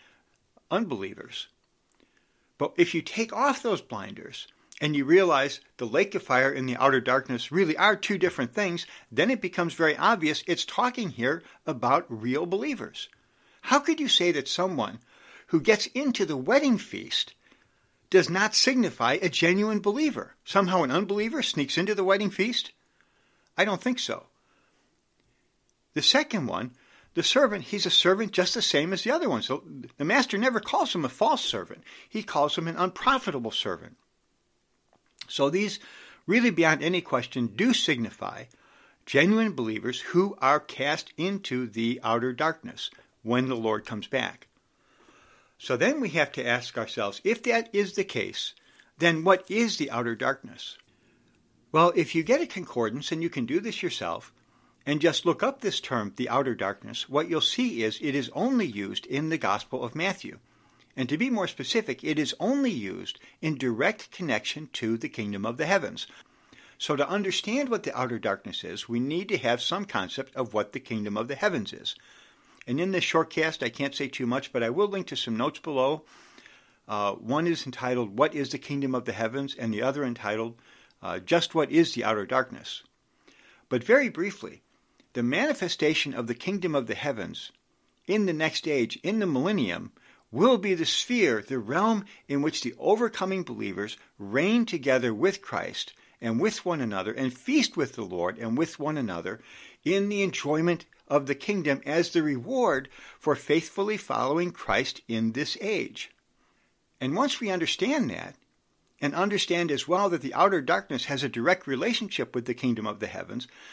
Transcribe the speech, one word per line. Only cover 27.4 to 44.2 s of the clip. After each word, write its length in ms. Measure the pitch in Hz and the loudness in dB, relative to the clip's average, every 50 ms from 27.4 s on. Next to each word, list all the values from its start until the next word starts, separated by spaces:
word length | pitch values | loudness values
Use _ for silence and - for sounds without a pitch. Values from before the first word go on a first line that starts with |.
| 294 233 208 196 135 | 6 4 4 -2 -6
he's 200 | - - 202 165 | -6 -4 -2 0
a 40 | 180 | 2
servant 440 | - - - 175 190 196 226 202 - | 4 4 6 6 6 4 2 -2 2
just 200 | - 175 175 - | 2 2 2 2
the 80 | 240 | 0
same 300 | 202 - - 143 147 170 | 0 2 2 2 2 2
as 120 | 190 175 - | -2 -2 0
the 80 | 220 | 0
other 180 | 269 339 349 240 | 2 2 2 2
one. 120 | 151 113 | 0 0
So 220 | 101 - 127 156 - 170 147 135 120 110 _ _ | 0 -2 -4 -6 -6 -12 -16 -16 -16 -18 _ _
the 60 | 143 | 0
master 340 | 156 208 277 247 - - 196 | 2 4 2 2 2 0 0
never 220 | 220 262 247 208 | 0 2 0 0
calls 340 | - - - - 339 254 - | -4 0 0 0 0 0 0
him 120 | 185 151 | -2 -2
a 40 | 123 | -2
false 340 | - - 208 262 311 247 - | 0 2 4 4 4 2 0
servant. 380 | - - 107 87 - - - - - - - - _ | -4 -4 -4 -6 -8 -12 -20 -18 -20 -20 -20 -20 _
He 140 | - 214 208 | -8 -8 -8
calls 340 | - - 151 143 147 - - | -2 2 2 2 4 2 0
him 100 | 165 165 | -2 -4
an 80 | 165 | 0
unprofitable 760 | 160 - 185 180 - - 254 269 269 - - 156 135 120 110 | 0 0 -2 -2 0 2 2 2 4 2 -2 -4 -4 -4 -4
servant. 440 | - - - 104 90 78 78 80 - _ _ _ _ _ _ _ _ _ _ _ _ _ _ _ _ _ _ _ _ _ _ _ _ - - - | -4 -4 -2 -4 -4 -6 -8 -18 -20 _ _ _ _ _ _ _ _ _ _ _ _ _ _ _ _ _ _ _ _ _ _ _ _ -20 -16 -10
So 200 | - - 139 139 | -2 2 2 2
these, 300 | 156 190 208 202 - - - - - - - - - - _ - | 4 2 0 0 -4 -8 -12 -18 -20 -20 -20 -20 -20 -16 _ 2
really 240 | 190 240 240 240 | 4 6 6 4
beyond 320 | 185 156 165 160 156 139 135 | 4 6 6 6 4 4 2
any 180 | 165 180 180 | 0 0 0
question, 460 | 170 - - 127 - - - 135 120 110 | -2 0 -2 -2 -2 -2 -2 -2 -2 -2
do 260 | 98 107 202 247 240 | 0 0 2 2 2
signify 720 | - - - 156 120 117 104 - - 101 95 - - 117 - _ _ _ _ _ _ - _ _ _ _ | 2 2 0 0 0 -2 -6 -6 -8 -8 -8 -8 -10 -16 -18 _ _ _ _ _ _ -20 _ _ _ _
genuine 480 | - - 139 151 180 214 220 226 214 180 | 0 2 4 4 6 4 4 2 0 -2
believers 480 | 131 120 110 110 107 95 120 127 - | -4 -4 -4 -4 -4 -4 -6 -6 -6
who 360 | - - - 170 190 202 196 - | -8 0 2 2 2 2 0 0
are 200 | - 131 143 151 | 2 4 4 4
cast 540 | - - - - 131 143 151 156 - - - - | 2 -4 -6 -4 -2 -2 -2 -2 -4 -12 -8 -4
into 480 | 156 190 202 190 196 - 127 127 127 113 | -4 -2 -2 -4 -6 -4 -4 -4 -4 -4
the 320 | 101 113 113 117 123 127 - | -4 -2 0 0 0 -2 0
outer 300 | 113 113 117 117 131 123 | 0 0 2 0 -2 -2
darkness 580 | 120 151 160 160 - - 120 117 - - - - - - _ _ _ _ | 0 -2 -2 -2 -4 -10 -16 -12 -10 -12 -12 -12 -14 -20 _ _ _ _
when 240 | 110 120 123 127 131 | 0 2 2 2 0
the 80 | 131 | -2
Lord 300 | 117 110 110 110 107 107 | -2 0 0 0 0 -2
comes 220 | - 117 104 101 - | -6 -8 -8 -8 -4
back. 400 | - 131 | -2 -2